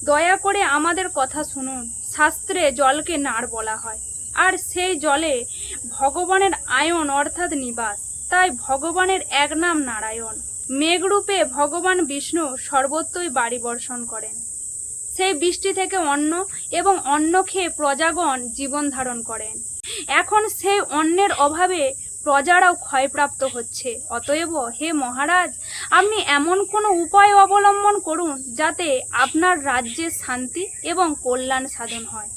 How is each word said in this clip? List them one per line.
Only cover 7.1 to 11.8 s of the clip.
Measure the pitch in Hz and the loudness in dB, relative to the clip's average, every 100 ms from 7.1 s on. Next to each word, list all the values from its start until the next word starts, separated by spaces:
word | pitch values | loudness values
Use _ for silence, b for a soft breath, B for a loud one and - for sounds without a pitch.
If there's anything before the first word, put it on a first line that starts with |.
| 277 302 320 349 | 0 0 -2 -4
নিবাস, | 311 254 233 220 202 - - - | -2 -4 -4 -4 -6 -10 -12 -2
তাই | 359 370 | 4 4
ভগবানের | 247 - 269 311 339 370 381 - | 2 -2 -2 0 0 2 2 0
এক | 262 285 | 0 2
নাম | 311 349 320 | 2 2 2
নারায়ণ। | 262 220 214 226 226 214 - - - | 0 -4 -6 -6 -10 -10 -12 -12 -6
মেঘরূপে | 262 311 349 381 403 392 392 302 | 0 2 2 2 2 2 0 0
ভগবান | 254 294 330 | 2 0 2